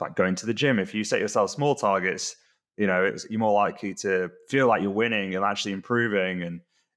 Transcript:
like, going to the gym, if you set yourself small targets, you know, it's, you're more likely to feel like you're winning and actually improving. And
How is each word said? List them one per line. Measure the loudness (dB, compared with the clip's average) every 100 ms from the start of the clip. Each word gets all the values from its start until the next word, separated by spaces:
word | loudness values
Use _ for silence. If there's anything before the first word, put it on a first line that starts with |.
like, | -4 0
going | 2 0
to | -2
the |
gym, | 0 2 2
if | 0
you | -4
set | 0 0
yourself | 0 2 0
small | 0 0 2
targets, | 2 2 0 -4 -6 -12 _ _ _ -2
you | 0
know, | 2 2
it's, | -2 -6
you're | -2
more | 2
likely | 2 2 -2 -8 -6
to | -2 0 -2 -8 -2
feel | 2 4
like | 4
you're | 2
winning | 0 0 0 -2 -2
and | 0
actually | -2 -4
improving. | -6 -2 0 2 0 0 -2
And | -6 -10 -16 _ _